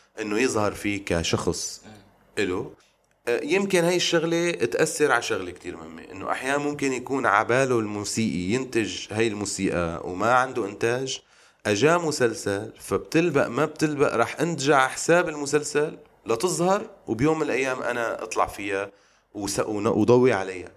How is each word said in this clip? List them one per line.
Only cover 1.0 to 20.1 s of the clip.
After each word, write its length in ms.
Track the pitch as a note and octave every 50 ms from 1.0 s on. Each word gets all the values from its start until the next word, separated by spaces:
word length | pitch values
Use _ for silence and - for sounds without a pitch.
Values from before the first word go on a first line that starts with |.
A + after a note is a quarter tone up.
| -
كشخص 800 | - F2+ E2+ E2 - - G#2+ - - E2 - - - - - - - - - - _ _ _ _ _ _ -
إله. 340 | G#2 F#2 F2+ G2 C3 D3 - - _ _ _ _ _ _ _ _ _ A#2
آه، 120 | A#2+ A2+ -
يمكن 400 | D3 E3 G3 G3+ G3 G3 F3 E3
هاي 120 | E3+ F3+
الشغلة 540 | F3 E3+ - E3+ E3+ D#3 E3 E3+ E3+ E3+ F3
تأثر 640 | E3+ - - A#2+ - - - E3 - - D3 C#3+ B2+
على 100 | A#2 A#2+
شغلة 280 | - A2+ G2 F#2+ F2
كتير 260 | E2+ - - F2+ E2
مهمة، 260 | E2+ D#2+ D#2+ E2 D#2+ C#2+ - -
إنه 180 | G2 F2+ -
أحيانا 280 | F2 - B2+ C3 C#3 D3
ممكن 340 | D3 D3 D3 C#3+ C#3 C3+ C3
يكون 340 | B2 B2 - C3 C3+ A#2+
عباله 520 | A2 G2 G2+ A2 G#2+ A#2 C3 C3+ C3 B2 A#2
الموسيقي 600 | A2 G#2 G#2 G2+ G#2 - - - A2+ G#2+ C#2 F2 F2+ F#2 G#2+
ينتج 520 | C3 C3 C3 - A#2 G#2+ F#2 F2+ - - -
هاي 180 | G2 G#2+ A2+ A#2
الموسيقى 760 | G2+ G#2 G#2 F#2 - - F#2+ - - F2 F2 E2 E2+ - -
وما 280 | - F2+ F#2 G#2 A2+ B2
عنده 340 | B2+ B2+ C3 B2+ A#2 G#2
إنتاج، 540 | G2 G#2 G2+ A2+ A#2 A#2+ B2+ C3+ C3 - - - _ _ _ _ _ _ _ -
أجا 320 | G#2+ G#2 G2 A#2+ D3+ E3+ F3
مسلسل 720 | E3+ D#3 C#3+ - B2+ A#2 G#2+ - - G2+ G2 G2 A2 A2+ - -
فبتلبق 680 | - - - F#2 - - - D#3+ E3 F3 C#3+ C#3 -
ما 180 | - A#2 B2 D3+
بتلبق 500 | D#3 D3+ - D#3 D#3 D3+ C#3 D3 C#3 -
راح 260 | A2 A#2 A2 - -
انتج 300 | C#3+ F3 E3+ C#3 C3+ C#3
على 180 | D3+ C#3 C3 C3
حساب 400 | - - - - E3 F3 F3+ E3
المسلسل 720 | D#3 D3 C#3+ C#3 C#3+ D3+ D3 - - D3 D3+ D#3+ E3 - - - _ _ -
لتظهر، 640 | - A2+ - - F#3 D#3+ D3+ E3+ F#3 F#3+ G#3 G#3+ - - - _
وبيوم 320 | - A2+ A2 C3 D#3 D#3+ D#3+
من 40 | D3+
الأيام 400 | C#3 A2 B2 C3 C3+ B2+ B2 -
أنا 400 | - A#2+ A#2+ A#2 A2 G2 - -
أطلع 240 | A2+ - A2 F#2+
فيها 440 | - - - G2+ G2+ G2 G2 G2+ G2+ - _ _ _ _ _ _ _ -
وس-، 260 | G#2 G2+ G2 G2 B2+
ون-، 260 | B2+ - G#2+ G#2 G2+
وضوي 460 | A2+ - - G#2 A2